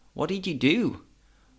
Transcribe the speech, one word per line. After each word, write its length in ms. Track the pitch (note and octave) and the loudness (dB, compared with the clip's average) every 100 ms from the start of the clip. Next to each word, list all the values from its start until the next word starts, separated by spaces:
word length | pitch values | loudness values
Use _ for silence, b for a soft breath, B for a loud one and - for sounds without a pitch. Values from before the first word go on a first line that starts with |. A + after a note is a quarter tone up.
| - | -20
What 140 | - D3+ | -6 -4
did 180 | G3 F#3 | -4 -4
you 100 | C#3 | 0
do? 480 | C3 G3 F3+ G2+ - _ b b b | 2 4 2 -4 -14 _ b b b